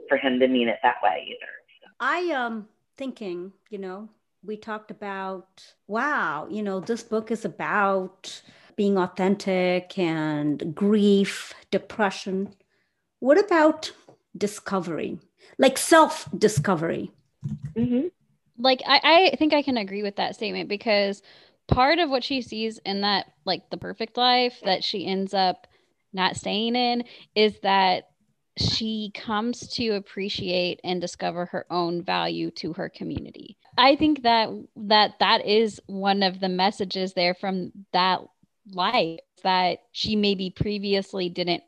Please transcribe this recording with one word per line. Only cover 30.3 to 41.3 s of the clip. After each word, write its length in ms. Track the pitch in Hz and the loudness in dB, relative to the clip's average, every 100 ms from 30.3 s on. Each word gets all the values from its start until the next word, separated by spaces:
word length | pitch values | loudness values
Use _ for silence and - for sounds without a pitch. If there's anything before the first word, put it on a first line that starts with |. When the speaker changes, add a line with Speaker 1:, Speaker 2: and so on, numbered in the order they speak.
| - 196 180 180 - | -6 -2 0 -2 -4
Speaker 3:
and 160 | - 185 | -4 -4
discover 460 | 175 - 180 170 175 | -4 -6 -6 -4 -6
her 200 | 185 - | -6 -4
own 320 | 170 170 175 | -2 -2 -2
value 480 | 180 180 170 170 165 | -2 -2 -2 -2 -6
to 220 | - - | -6 -10
her 160 | 165 165 | -8 -8
community. 680 | - 170 143 - - - - _ - | -8 -8 -8 -10 -18 -20 -20 _ 2
I 180 | 254 285 | 4 6
think 280 | 311 285 | 4 2
that, 260 | 240 233 220 208 214 - | 2 2 2 -4 -12 -8
that, 440 | 208 214 202 - | 2 4 4 2
that 260 | 190 220 - | 2 2 4
is 340 | 214 226 202 - | 2 2 -2 -12
one 380 | 196 196 196 | -4 0 2
of 160 | 190 185 | 2 0
the 100 | 190 | -2
messages 640 | 180 190 196 190 190 190 | 2 0 0 -6 -4 -4
there 220 | 190 175 180 | 0 0 0
from 360 | 196 190 175 - 196 | -4 -4 -6 -12 -2
that 280 | 180 185 185 - _ _ _ - | 2 2 0 -4 _ _ _ -12
life, 480 | 185 185 240 165 165 - _ | -2 0 2 0 -4 -16 _
that 360 | 190 185 180 170 _ | 0 2 2 -2 _
she 240 | - - 214 | -8 -2 2
maybe 340 | 202 196 185 | 2 0 -4
previously 800 | - 214 208 202 196 190 196 | -4 -4 -2 -2 -2 -2 -4
didn't 340 | 180 | -4